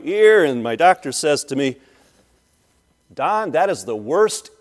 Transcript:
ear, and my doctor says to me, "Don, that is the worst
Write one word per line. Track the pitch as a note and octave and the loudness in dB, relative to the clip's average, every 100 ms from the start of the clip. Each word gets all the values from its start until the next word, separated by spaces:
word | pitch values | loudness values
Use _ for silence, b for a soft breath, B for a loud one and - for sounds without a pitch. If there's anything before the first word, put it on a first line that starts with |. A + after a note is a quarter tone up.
| D3+ | -6
ear, | G#3 G#3+ G#3+ D3+ | 4 6 6 2
and | A#2+ | -2
my | A#2 A2+ | -4 2
doctor | F3 F3+ C#3 | 2 2 -2
says | - D3+ C#3+ - | -4 -2 -2 -4
to | C3+ | -6
me, | C#3 B2 b b b b b _ _ _ _ _ _ _ _ | -4 -6 b b b b b _ _ _ _ _ _ _ _
"Don, | - D#3 G#3+ G3+ | -8 -4 -4 -4
that | D#3 G3 | -2 -2
is | D3+ | -2
the | G#2+ G#2+ | -8 -10
worst | G#2+ E3+ G#3+ - - _ | -4 0 0 -2 -14 _